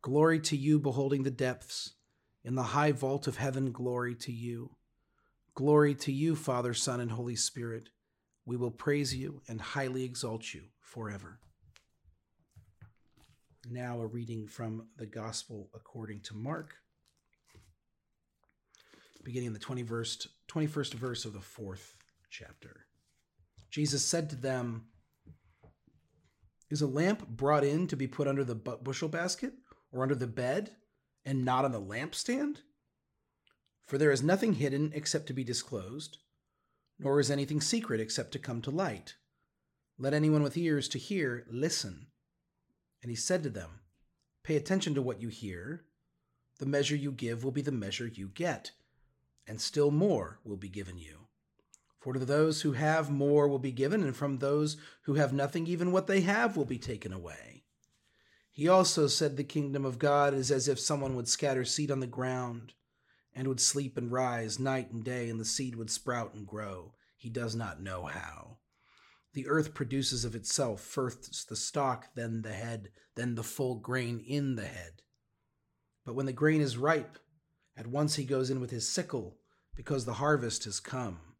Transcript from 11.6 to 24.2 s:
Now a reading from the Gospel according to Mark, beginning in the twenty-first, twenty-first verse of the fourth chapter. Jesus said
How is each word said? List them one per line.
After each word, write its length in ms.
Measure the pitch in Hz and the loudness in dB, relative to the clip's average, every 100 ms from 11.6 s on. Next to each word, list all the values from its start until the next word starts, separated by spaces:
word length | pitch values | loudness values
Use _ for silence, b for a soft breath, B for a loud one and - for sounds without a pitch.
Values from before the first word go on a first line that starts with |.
| - - _ _ _ _ _ _ _ - _ _ - _ _ _ _ _ _ _ 123 | -20 -20 _ _ _ _ _ _ _ -20 _ _ -20 _ _ _ _ _ _ _ -12
Now 320 | 123 123 120 | -8 -6 -4
a 60 | 113 | -4
reading 400 | 120 117 113 107 | -6 -6 -8 -8
from 420 | - 117 110 113 - | -8 -6 -6 -10 -14
the 100 | 110 | -12
Gospel 640 | 113 110 110 - 110 98 | -8 -8 -8 -10 -14 -14
according 460 | 113 - 123 110 101 | -20 -18 -14 -12 -12
to 120 | - | -12
Mark, 400 | 107 123 160 156 - _ _ _ _ _ _ _ - - _ _ _ _ _ _ _ _ _ _ b b b b b | -10 -8 -8 -10 -20 _ _ _ _ _ _ _ -20 -20 _ _ _ _ _ _ _ _ _ _ b b b b b
beginning 240 | - 123 123 | -8 -4 -4
in 60 | |
the 40 | 107 | -6
twenty-first, 680 | - 127 117 117 113 - - _ - | -6 -6 -4 -4 -4 -6 -10 _ -8
twenty-first 460 | 165 151 151 135 | -2 0 0 -4
verse 320 | 117 127 120 | -4 -6 -6
of 80 | 113 | -8
the 80 | 104 | -10
fourth 560 | 92 - 101 95 - - _ _ _ | -16 -12 -10 -10 -14 -20 _ _ _
chapter. 580 | - - - - - _ _ _ _ _ _ _ - - | -18 -18 -20 -20 -20 _ _ _ _ _ _ _ -20 -8
Jesus 340 | 151 147 135 | -2 0 2
said 240 | - 165 | 2 0